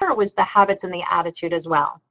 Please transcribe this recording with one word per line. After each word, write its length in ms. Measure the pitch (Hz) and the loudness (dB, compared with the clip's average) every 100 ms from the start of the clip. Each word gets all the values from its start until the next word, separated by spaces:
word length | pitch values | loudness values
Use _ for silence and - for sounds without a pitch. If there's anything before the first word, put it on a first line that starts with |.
her 140 | 381 | -2
was 180 | 233 202 | 0 0
the 120 | - | 0
habits 380 | 190 208 202 196 | 2 4 4 2
and 100 | 180 | -4
the 120 | 196 - | -8 -2
attitude 420 | 175 175 170 170 | -2 -2 -6 -4
as 160 | 170 165 | -4 0
well. 320 | 156 147 - _ | 0 0 -4 _